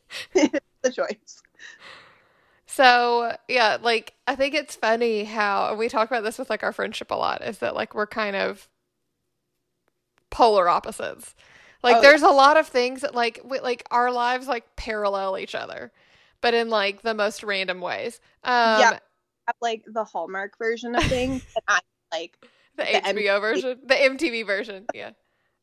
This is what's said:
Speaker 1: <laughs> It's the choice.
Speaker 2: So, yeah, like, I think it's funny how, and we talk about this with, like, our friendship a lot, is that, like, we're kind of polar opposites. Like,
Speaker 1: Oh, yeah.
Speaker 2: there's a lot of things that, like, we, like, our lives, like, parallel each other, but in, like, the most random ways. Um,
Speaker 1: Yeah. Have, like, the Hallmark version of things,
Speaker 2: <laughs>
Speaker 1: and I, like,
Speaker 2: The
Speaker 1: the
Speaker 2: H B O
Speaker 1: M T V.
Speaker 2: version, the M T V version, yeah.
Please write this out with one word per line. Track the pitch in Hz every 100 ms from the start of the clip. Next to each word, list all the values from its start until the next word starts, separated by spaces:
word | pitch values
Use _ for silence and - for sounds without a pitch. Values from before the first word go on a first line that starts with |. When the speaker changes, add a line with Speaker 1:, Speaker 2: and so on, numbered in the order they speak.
| _
Speaker 1:
<laughs> | - -
It's | - 285 294 - _
the | 254
choice. | 254 175 214 - - _ _ - - - - - _ _ _ _ _ -
Speaker 2:
So, | - 262 247 240 233 233 - -
yeah, | 247 214 -
like, | 233 226 - _ -
I | 269
think | 277
it's | 302 285 -
funny | 220 233 240 214
how, | 214 220 208 196 -
and | 214
we | 233
talk | - 220
about | 247
this | 214 -
with, | 262
like, | 214
our | 202
friendship | - 202 - -
a |
lot, | - - -
is | - 208
that, | -
like, | - 220
we're | 220 208
kind | 233 208 196
of | 190 202 - _ _ _ _ _ _ _ _ _ _ _ _ _ _ _ _
polar | - 240 202 175
opposites. | 165 - - 87 - - _ _ - - _
Like, | 247 233
Speaker 1:
Oh, |
yeah. |
Speaker 2:
there's | 277 294
a | 330
lot | 277 277 311
of | 302
things | 254 247 262
that, | 277 240
like, | 233 -
we, | 240 262
like, | 254 240 -
our | 240 247
lives, | 247 240 254 262
like, | 240 - -
parallel | 247 214 208 196 190 190
each | - -
other, | 113 - 240 _ _ _ _ _
but | 240
in, | 233 226
like, | 220 196 196
the | 226
most | 214 208 -
random | 214 196 185 180
ways. | 175 - 233 - _ _
Um, | - 247 226 220
Speaker 1:
Yeah. | 233 - - _ _ _ -
Have, | -
like, | 233 220 220
the | 220
Hallmark | 208 185 170 190 202 -
version | 226 233 240
of | 240
things, | - 254 254 262 -
Speaker 2:
<laughs> | -
Speaker 1:
and | -
I, | 190 - _ _
like, | 165 165 _ - _ _ -
Speaker 2:
The |
Speaker 1:
the | - 220 196
Speaker 2:
H | 202
B | 202
O | 202
Speaker 1:
M |
T |
V. |
Speaker 2:
version, | 214 294 254 254 254
the | 254
M | 269 262
T | 302
V | 233
version, | 202 196 - 190 220
yeah. | 214 - - _ _ _ _